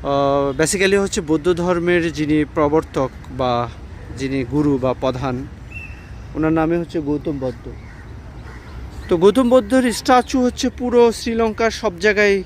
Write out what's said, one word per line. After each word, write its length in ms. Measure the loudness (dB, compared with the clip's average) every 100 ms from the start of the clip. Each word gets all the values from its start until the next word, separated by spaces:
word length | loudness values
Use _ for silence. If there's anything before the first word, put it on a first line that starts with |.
আহ, 580 | 0 2 2 2 0 0
basically 400 | 0 2 2 2
হচ্ছে 200 | 2 -2
বৌদ্ধ 340 | 0 0 2
ধর্মের 580 | 0 2 0 2 2 0
যিনি 320 | -2 0 2 0
প্রবর্তক 560 | 0 2 2 0 -2 -4 -4 -12
বা 380 | -4 0 0 -2 -8 -16 -16 -14 -8
যিনি 260 | -4 -4
গুরু 340 | -2 0 2 2
বা 160 | 0
প্রধান, 520 | 0 -2 -2 -4 -4 -8 -14 -16 -14 -14 -16 -16 -16 -10
ওনার 180 | -2 0
নামে 240 | 2 2 0
হচ্ছে 240 | -2 -4
গৌতম 380 | -4 -4 -4 -4
বুদ্ধ। 320 | -6 -8 -14 -14 -16 -18 -16 -16 -16 -16 -16 -16 -14 -14 -14 -14 -2
তো 80 | 4
গৌতম 320 | 6 6 6
বুদ্ধের 440 | 4 6 2 2
স্ট্যাচু 500 | 0 4 4 4 2
হচ্ছে 260 | 0 0 -4
পুরো 440 | -2 2 6 4
শ্রীলঙ্কার 580 | 4 -4 0 0 2 -2
সব 280 | 0 -4 0
জায়গায় 440 | 2 4 4 2